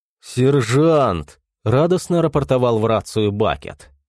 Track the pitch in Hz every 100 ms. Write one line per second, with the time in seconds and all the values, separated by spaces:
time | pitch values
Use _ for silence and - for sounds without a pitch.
0 | _ _ - 123 127 139 110 135 165 151
1 | 123 85 73 - _ _ 107 127 170 185
2 | - 175 160 147 135 127 123 113 113 107
3 | - 110 104 101 101 69 - - - _